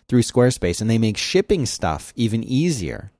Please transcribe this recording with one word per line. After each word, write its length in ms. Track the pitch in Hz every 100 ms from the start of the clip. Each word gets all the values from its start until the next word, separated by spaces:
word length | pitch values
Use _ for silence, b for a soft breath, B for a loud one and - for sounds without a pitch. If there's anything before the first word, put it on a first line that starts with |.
| b
through 140 | 123
Squarespace, 580 | - 123 123 - 90 87
and 100 | 110
they 80 | 113
make 180 | 110 98
shipping 500 | - 185 - 196 117
stuff 460 | - 90 73 - -
even 260 | 113 113
easier 680 | 110 127 175 127 76 55 101